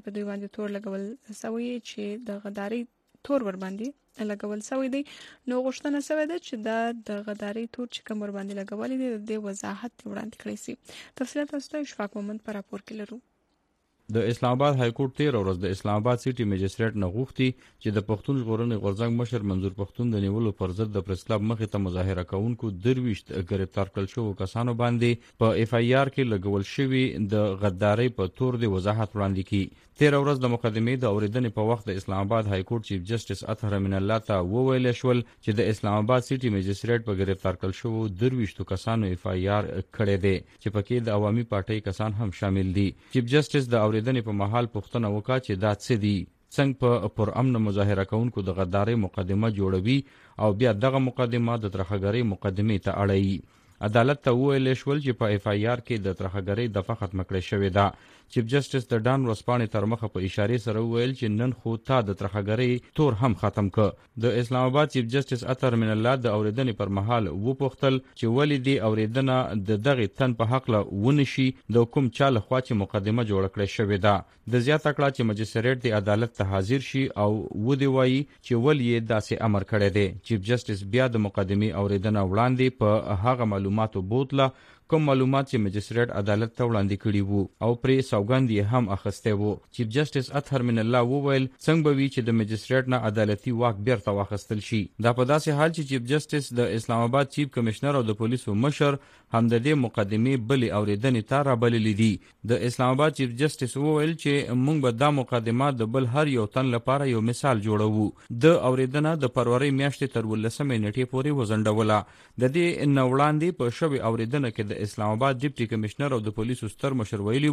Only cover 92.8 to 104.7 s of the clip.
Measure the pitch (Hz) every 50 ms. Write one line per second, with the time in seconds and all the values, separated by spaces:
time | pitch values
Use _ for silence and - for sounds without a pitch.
92.8 | 127 127 127 120 117 110 104 113 107 104 104 101 - 131 120 113 123 120 104 98
93.8 | 104 123 123 107 - 107 101 101 98 - 104 101 - - 113 107 - - 117 107
94.8 | 92 - _ - 107 117 120 120 127 127 147 156 - 160 147 143 156 165 165 160
95.8 | 147 131 135 131 120 120 143 156 - - 147 147 135 - 120 120 120 90 101 113
96.8 | 113 - 117 113 117 117 127 139 143 139 - 147 147 135 - 127 117 110 104 -
97.8 | 135 143 143 135 113 110 104 98 113 113 127 120 - 110 101 104 123 151 143 -
98.8 | 151 143 139 135 - - - - _ - - 117 117 113 117 117 117 147 156 143
99.8 | 123 110 - 120 104 98 107 107 117 131 135 127 107 113 139 135 117 104 87 104
100.8 | 104 104 104 101 117 135 127 113 107 - 131 143 143 139 123 117 120 120 117 113
101.8 | 107 110 104 101 113 110 95 - - - _ _ - 107 120 85 104 123 117 -
102.8 | 127 127 131 135 151 160 147 - 135 123 117 123 151 151 - - 135 120 - 135
103.8 | 143 156 156 151 151 160 165 151 - 143 143 143 - - 123 127 127 143